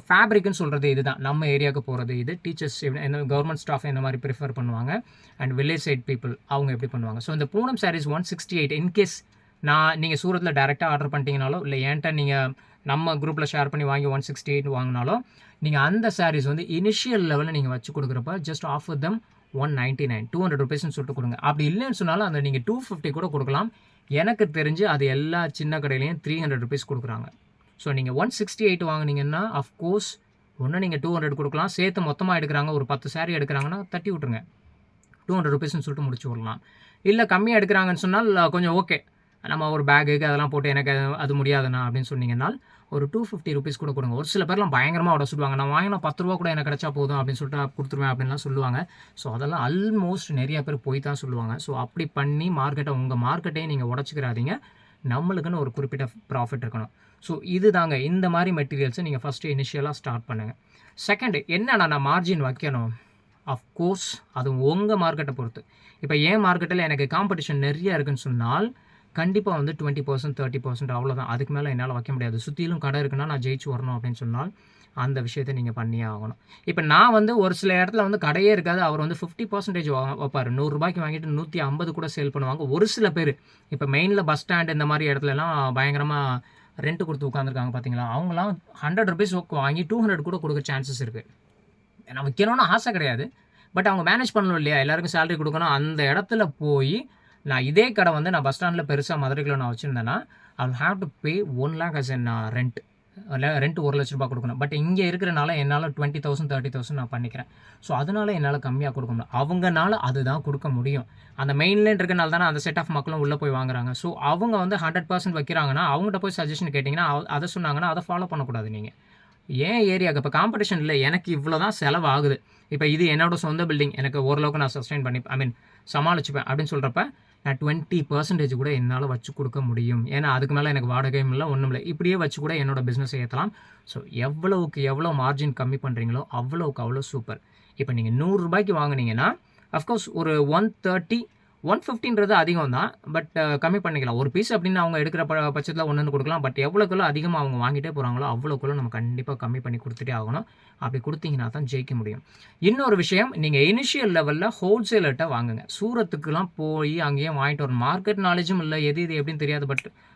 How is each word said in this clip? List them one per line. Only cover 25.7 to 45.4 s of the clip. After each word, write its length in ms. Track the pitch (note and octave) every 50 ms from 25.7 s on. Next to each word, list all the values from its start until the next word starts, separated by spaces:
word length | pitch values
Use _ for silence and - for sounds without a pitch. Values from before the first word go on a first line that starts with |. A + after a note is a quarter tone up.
| D#3 D3+
கடையிலயும் 400 | C#3+ C#3 C3+ C3 C#3 D#3+ E3+ D#3 -
த்ரீ 40 | D3
ஹண்ட்ரட் 320 | D#3 E3 D#3+ D3 C3+ A#2+ A#2+ A#2+
ருப்பீஸ் 240 | C#3+ C#3 - -
கொடுக்குறாங்க. 340 | C#3 B2 B2 A#2 A2+ A2+ A2+ - - _ _ _ _ _ _ _ _
So, 160 | - - D3
நீங்க 200 | C3+ C3+ C3 B2+
ஒன் 180 | B2+ D3 G3 B3 - -
சிக்ஸ்டி 260 | G#3 - - - A3
எயிட் 200 | G3 F3+ E3+ F3
வாங்குனீங்கன்னா, 680 | D#3+ D#3 D#3 D3+ D3 C#3+ C#3+ C#3+ C#3+ D#3 E3+ G#3 A3+
of 140 | - C#3 C3 - _ -
course, 400 | E3+ E3+ G3 G#3+ G#3 - - - _ _ _ _ _ _ _ - B2+
ஒண்ணு 140 | C3+ E3 F#3
நீங்க 180 | G3 F3+ D#3+ C#3
டூ 180 | C#3+ E3+ E3+ E3
ஹண்ட்ரட் 160 | D#3 D3 C#3
கொடுக்கலாம். 340 | D3 C#3+ C#3 D3+ D#3 F3 F3
சேர்த்து 320 | - - F#3 G3 F#3 G3
மொத்தமா 280 | F3 D3+ C#3 - F#3 F#3+
எடுக்குறாங்க, 420 | F3+ E3 D3+ D3 D3 C#3+ D3 D#3
ஒரு 160 | D3+ C#3+ C3
பத்து 220 | A#2 C#3 B2+ - C#3
சாரி 260 | - D#3+ E3 F3 E3+
எடுக்குறாங்கன்னா, 500 | D3+ C#3+ C3+ C#3+ C#3 C#3 D3+ F3+ G3+ G3 -
தட்டி 220 | - F3 F3 G3+
விட்டுருங்க. 340 | F3+ D3+ D3 A#2+ A2+ A2+ - - _ _ _ - _ _ _ _ _ _ _ _ _ _ _
டூ 140 | - F#3 F#3
ஹண்ட்ரட் 140 | D#3 D3 C#3+
ருப்பீஸ்னு 120 | C#3 D#3
சொல்லிட்டு 360 | D3 - D#3 - D3+ C#3 D3
முடிச்சு 280 | C#3+ C3 B2 - - B2+
விடலாம். 300 | A#2 A#2 A2+ A2 A2+ - _ _ _ - - - _ _
இல்ல 240 | - F#3+ G#3+ A#3 A3+
கம்மியா 320 | - F#3 F#3 G#3 A#3 A#3 G#3+
எடுக்குறாங்கன்னு 340 | G3 F3+ G3+ F#3+ F#3+ F#3
சொன்னால், 420 | F3 - F#3 F#3 F#3 G#3+ A#3 G#3+ G3
அஹ், 160 | F3+ E3+ D#3+
கொஞ்சம் 360 | E3+ F3 F3+ E3+ E3+ F#3 F3
ஓகே, 180 | - E3 C#3+ - _ _ _ _ _ _ _
நம்ம 280 | - D#3 D3+ D#3+ D#3 D3+
ஒரு 140 | D#3 D3 C#3+
பேக்குக்கு 400 | C#3+ C#3+ D3 D3+ D3 D3 C#3+ D#3
அதெல்லாம் 240 | D3 C#3+ D3 D3 C#3
போட்டு 200 | D3 C#3+ C#3 D3
எனக்கு 220 | C#3 C#3+ C3+ C#3+
அது, 240 | C#3 C3+ C#3 C#3 D3
அது 220 | D#3 D3 C#3 C#3+
முடியாதுண்ணா 460 | C#3+ C#3 C#3 C#3+ C#3 C3 B2+ B2+ B2+
அப்படின்னு 220 | B2 A#2+ A#2+ C3+ B2+ -
சொன்னீங்கன்னா, 480 | C#3+ B2+ B2 A#2+ A#2+ B2 C#3 F#3 C4 C4 _ _ - - _ -
ஒரு 200 | D3 C#3+ C#3+ C#3+
டூ 140 | A3 A3+ A#3
ஃபிஃப்டி 240 | - G#3+ D#3+ - E3
ருப்பீஸ் 300 | D3 C#3+ C#3 D#3 C#3 -
கூட 140 | D#3+ D3
கொடுங்க. 240 | C#3 C#3+ B2+ A#2+ A#2
ஒரு 80 | C3+ D#3
சில 200 | - - G3 E3+
பேர்லாம் 280 | D#3+ F#3 G3+ G#3 E3
பயங்கரமா 400 | C3 B2 C3 D3+ E3+ E3+ E3+ F3
உடை 140 | D#3+ C#3+ C#3 - D3+
சுடுவாங்க. 180 | D3